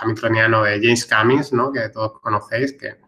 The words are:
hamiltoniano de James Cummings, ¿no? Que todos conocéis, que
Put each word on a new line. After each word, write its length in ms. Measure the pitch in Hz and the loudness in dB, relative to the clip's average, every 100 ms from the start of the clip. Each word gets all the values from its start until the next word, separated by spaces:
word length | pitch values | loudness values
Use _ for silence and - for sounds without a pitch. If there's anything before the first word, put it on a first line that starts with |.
hamiltoniano 600 | 113 113 117 110 113 110 | -4 -4 0 2 2 2
de 160 | 104 104 | 2 2
James 260 | 117 120 - | 2 2 2
Cummings, 460 | 113 110 139 143 | 2 4 2 2
¿no? 200 | 190 131 | 0 0
Que 160 | 135 110 | -2 -6
todos 320 | 113 110 - | -6 -8 -6
conocéis, 540 | 113 104 - 113 135 | -6 -6 -4 -4 -4
que 240 | 135 107 107 | -6 -14 -14